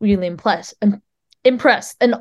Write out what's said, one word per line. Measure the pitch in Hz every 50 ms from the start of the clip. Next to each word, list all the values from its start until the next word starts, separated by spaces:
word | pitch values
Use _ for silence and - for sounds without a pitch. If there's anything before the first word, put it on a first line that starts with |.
really | 214 208 202 185 180
impressed, | 175 175 165 - 214 180 165 - - - _
im-, | 214 208 202 - _ _ _ _ _ _ _ _ -
impressed. | 254 254 233 - 285 233 - - - - -
And | - 240 240 240